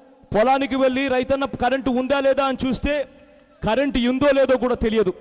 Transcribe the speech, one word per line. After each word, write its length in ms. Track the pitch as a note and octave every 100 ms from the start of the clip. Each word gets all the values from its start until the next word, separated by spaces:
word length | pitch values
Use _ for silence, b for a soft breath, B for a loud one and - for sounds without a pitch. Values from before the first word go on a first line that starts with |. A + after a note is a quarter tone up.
| - - -
పొలానికి 420 | G3+ A#3+ C4+ C4+ C4
వెళ్ళి 320 | C4 B3+ C#4
రైతన్న 360 | B3+ C4 C#4
కరెంటు 460 | C#4 - A#3+ C4+ B3+
ఉందా 300 | B3 B3+ C#4
లేదా 240 | C#4 C4
అని 240 | C#4 A#3+ C4
చూస్తే 400 | B3 C#4+ D4 C4 - - _ _ _
కరెంటు 340 | G3+ A3+ C#4 C4
ఉందో 320 | B3 C4 C#4+
లేదో 240 | C4+ C4 B3+
కూడా 180 | A#3+
తెలియదు. 360 | A#3+ A3+ A3 F#3 -